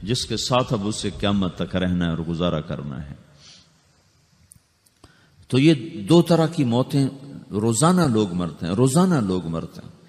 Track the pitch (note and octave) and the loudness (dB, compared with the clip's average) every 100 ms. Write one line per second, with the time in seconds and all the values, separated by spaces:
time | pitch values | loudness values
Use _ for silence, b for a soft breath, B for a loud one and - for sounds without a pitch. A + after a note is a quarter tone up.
0 | F#2 A#2+ - G#2+ - B2+ B2 A2+ G2+ - | -6 -4 -4 -6 0 0 0 -2 -4 -6
1 | G2+ E2+ G2+ G2+ F2+ - F2 F#2 F2+ F2+ | -6 -4 0 0 -2 -4 -6 -2 -2 -2
2 | E2+ E2 E2 E2 F2+ D#2+ D2+ C#2+ C#2+ C2+ | -2 -4 -4 -2 -2 -2 -4 -8 -10 -10
3 | D2 - - B B B B _ _ _ | -12 -16 -20 B B B B _ _ _
4 | _ _ _ _ _ _ _ _ _ _ | _ _ _ _ _ _ _ _ _ _
5 | b b b b - C3 D3+ D3 - G#2+ | b b b b -2 4 6 4 0 -6
6 | F#2+ E3+ E3+ E3 D#3 D#3+ B2 A#2+ C3 C#3+ | 4 4 6 4 2 0 0 2 0 0
7 | C3+ - - - - G2 A2+ A2+ D#3+ F#3 | 0 -4 -16 -18 -8 -2 0 4 4 4
8 | D#3 G#2+ G#2 F2 F2 D2 E2 G2 C3 D3+ | 4 2 0 -2 -6 -6 -4 2 4 4
9 | F#3+ C#3+ G2 F#2 E2 E2 D#2+ - - - | 4 2 0 -2 -4 -6 -8 -14 -20 -20